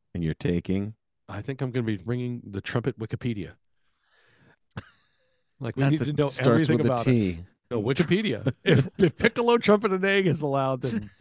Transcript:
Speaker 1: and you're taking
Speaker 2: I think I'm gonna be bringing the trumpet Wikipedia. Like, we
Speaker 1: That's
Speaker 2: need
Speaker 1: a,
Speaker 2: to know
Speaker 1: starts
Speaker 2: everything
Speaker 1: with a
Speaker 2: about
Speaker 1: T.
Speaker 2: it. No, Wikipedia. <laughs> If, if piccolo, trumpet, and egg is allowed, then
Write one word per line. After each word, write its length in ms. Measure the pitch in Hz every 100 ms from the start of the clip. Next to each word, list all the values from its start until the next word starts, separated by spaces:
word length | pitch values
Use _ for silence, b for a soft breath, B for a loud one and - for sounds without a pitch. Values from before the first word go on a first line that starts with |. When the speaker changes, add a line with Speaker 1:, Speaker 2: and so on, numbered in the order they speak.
| _
Speaker 1:
and 100 | 90
you're 100 | 80
taking 600 | 80 95 87 - 95 101 110 _ _ -
Speaker 2:
I 120 | 101
think 200 | - 131
I'm 100 | 135
gonna 140 | 123 113
be 120 | 101
bringing 440 | 110 123 123 120 104
the 160 | 98
trumpet 380 | - 123 117 -
Wikipedia. 520 | 113 - 127 104 85 - _ _ _ _ _ _ _ _ _ _ _ - B B B B B B _ _
Like, 160 | 120 127
we 60 |
Speaker 1:
That's 80 | 139
Speaker 2:
need 80 | 151
Speaker 1:
a, 40 | 143
Speaker 2:
to 80 |
know 140 | 147 143
Speaker 1:
starts 200 | 135 123
Speaker 2:
everything 280 | 156 156 123
Speaker 1:
with 100 | 117
a 60 |
Speaker 2:
about 100 | 120 123
Speaker 1:
T. 240 | 120 98
Speaker 2:
it. 80 | 82 90 _ _
No, 100 | 120
Wikipedia. 720 | 104 135 151 185 220 107 110 -
<laughs> 40 |
If, 260 | 196 135 135 -
if 200 | 180 -
piccolo, 400 | 233 240 240 233
trumpet, 340 | - 208 214
and 120 | 190
egg 240 | 196 196 190
is 140 | 139
allowed, 400 | 147 139 135 131
then 280 | 131 220 - -